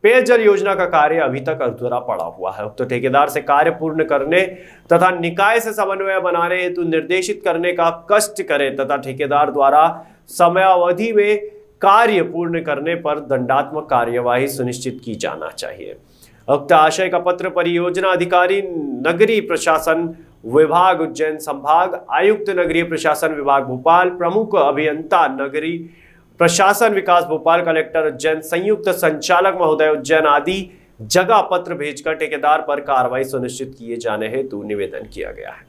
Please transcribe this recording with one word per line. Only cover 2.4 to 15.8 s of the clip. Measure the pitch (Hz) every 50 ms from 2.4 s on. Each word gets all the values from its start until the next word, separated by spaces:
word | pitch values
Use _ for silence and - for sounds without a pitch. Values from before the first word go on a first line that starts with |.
| 90 92
है। | 95 107 104
उक्त | 107 - - 127
ठेकेदार | 120 127 120 117 131 127 139 147 147
से | - 160
कार्य | 127 - 143 143 156 165
पूर्ण | 160 - 160 160 156 160 160
करने | 160 147 139 139 147 170 185 190 185 185 - - - - - _ _
तथा | 170 170 180 185
निकाय | 180 175 170 170 170 180 196 208 226 233
से | 220 220
समन्वय | 208 214 202 190 196 190 196 196 190 190
बनाने | 180 180 175 170 170 175 180 180
हेतु | 180 180 175 180 170
निर्देशित | 165 160 160 156 - 180 185 180 190 208 - -
करने | 180 170 165 170 180
का | 175 175 170 165 165 - - -
कष्ट | 202 214 214 214 - -
करें | 190 - 156 143 139 135 131
तथा | 135 139 131 143 131
ठेकेदार | 123 135 131 - 151 135 143 143 151 147
द्वारा | 147 147 139 139 139 151 156 170 175 - - - - _ _ _
समयावधि | - - 175 170 175 190 190 190 185 180 175 175 175 175 214 233
में | 220 208 202 208 214 208 - - - - - _ _ _
कार्य | - 196 196 220 233 226 214 185 160
पूर्ण | - 165 165 170 170 170 165
करने | - 151 147 139 143 165 170
पर | 170 170 151 147 151
दंडात्मक | 147 127 139 131 127 120 131 139 147 - 160 151 151 -
कार्यवाही | 143 123 117 117 120 123 123 123 120 123 135 139
सुनिश्चित | 135 135 127 123 123 - - 131 120 - -
की | 117 107
जाना | - - 80 73 78 78 80
चाहिए। | - - - - - -